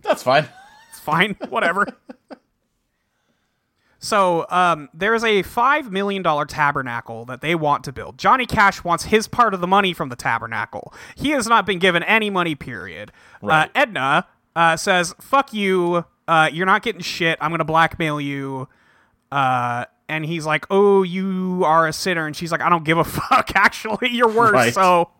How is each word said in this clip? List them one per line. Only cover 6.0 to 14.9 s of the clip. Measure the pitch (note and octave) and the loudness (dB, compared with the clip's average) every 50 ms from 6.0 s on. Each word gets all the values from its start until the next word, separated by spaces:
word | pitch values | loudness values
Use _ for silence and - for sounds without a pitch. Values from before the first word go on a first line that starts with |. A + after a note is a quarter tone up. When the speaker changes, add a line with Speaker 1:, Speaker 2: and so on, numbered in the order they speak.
| G3+ G3+ G3+ G3 | -2 -2 -2 -2
Speaker 2:
dollar | F3+ E3+ D3+ C#3+ D3+ | 0 0 0 0 -2
tabernacle | C#3 - D#3 D3 C#3+ C#3+ C#3+ C3 B2 A#2 A#2 - - A#2 A2+ A#2 | -4 -2 0 0 0 0 -2 -4 -6 -8 -8 -10 -10 -14 -14 -12
that | B2 C3 A#2+ | -14 -12 -8
they | - D3+ F3 | -4 -2 -2
want | E3 D#3 D3 C#3+ B2 - | 0 0 0 0 -2 -4
to | D3 | -8
build. | B2+ - G#2+ C#2+ - | -12 -12 -14 -14 -8
Johnny | - - F#3+ A#3 C4 A#3+ | -2 2 2 2 2 2
Cash | - - A3 G3+ G3 F3+ - | 0 2 2 4 4 2 0
wants | - E3+ E3+ D#3+ - | -2 -4 -2 -2 -2
his | - A3 A3 G#3+ - | 0 0 0 0 0
part | - - A#3+ G#3+ | 0 2 2 2
of | F#3+ F3+ | 0 -2
the | F3 | -2
money | F3+ F#3+ G3+ G3 F#3 | 2 2 2 2 0
from | E3 - D#3+ C3+ | -2 -4 -6 -8
the | A#2+ | -8
tabernacle. | - - - A#2 A2+ A2+ A2 A2+ G#2 G#2+ - - F2+ - - - - - - - | -6 -4 -2 -2 -2 -4 -6 -6 -6 -6 -6 -8 -12 -14 -16 -20 -20 -20 -20 -12
He | - - C#4 | -6 -4 -2
has | D4+ C4+ G3+ | -2 0 0
not | A#3 A#3+ - F#3+ | 2 2 2 2
been | G3+ G3+ E3+ | 0 -2 0
given | F3+ F#3+ E3+ E3+ D#3+ | 2 2 2 2 2
any | E3 G#3 A3+ A3 G#3 | 2 2 2 2 0
money, | G3 F3+ F3 E3+ D3+ | -2 -2 -2 -2 -4
period. | C3+ - C3+ A#2+ F#2+ F2 F#2+ D#2 F2 G#2+ G#2+ - _ - - - - | -8 -10 -14 -14 -14 -14 -14 -14 -14 -16 -16 -18 _ -20 -20 -18 -8
Speaker 1:
Right. | - G#2 D#3 D3+ D#3 | -2 0 2 2 2
Speaker 2:
Uh, | - - | 0 0
Edna, | A#3 D4 B3 G3 C#3 C3 C3+ D3 E3+ F#3+ _ _ _ _ _ - | 0 0 0 -2 -2 -2 0 0 0 -2 _ _ _ _ _ -2
uh, | E3 E3+ E3 D#3+ | 2 2 2 2
says, | D#3+ - G#3 | 0 0 0